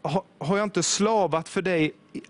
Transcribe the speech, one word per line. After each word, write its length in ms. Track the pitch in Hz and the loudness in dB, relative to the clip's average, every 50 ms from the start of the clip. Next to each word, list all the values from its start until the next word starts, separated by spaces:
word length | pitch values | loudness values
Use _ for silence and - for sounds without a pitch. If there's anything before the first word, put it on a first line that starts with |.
| - | -8
har, 200 | 143 151 185 - _ _ - | -8 -6 -8 -10 _ _ -8
har 180 | - 147 202 | -4 0 0
jag 100 | 202 214 | 0 0
inte 160 | 202 - 180 165 | 0 0 -2 0
slavat 680 | - - - 202 214 226 214 185 160 156 160 165 - | 0 0 2 2 4 4 4 2 2 0 -2 -4 -4
för 140 | - 196 175 | -4 -2 0
dig 300 | 190 180 165 156 151 - - - - - | 0 2 2 2 0 -2 -4 -16 -16 -14
i 100 | - - - | -14 -14 -10